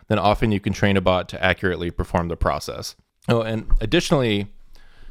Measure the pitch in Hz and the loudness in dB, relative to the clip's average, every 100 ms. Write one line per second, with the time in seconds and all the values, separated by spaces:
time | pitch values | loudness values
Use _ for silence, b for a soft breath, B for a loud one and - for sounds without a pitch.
0 | - 107 98 101 117 101 104 95 101 98 | -4 0 2 2 2 0 -2 0 2 2
1 | 92 92 90 - 92 87 95 85 87 - | 2 0 -2 -2 0 0 0 -2 -4 -4
2 | 87 92 85 82 90 73 - 60 - - | -2 -2 -2 -2 -2 -2 -6 -10 -12 -16
3 | _ _ - 120 110 110 - - 110 165 | _ _ 0 0 0 -4 2 2 4 0
4 | - 156 120 101 101 - - b b b | 2 0 2 0 -4 -12 -20 b b b
5 | b | b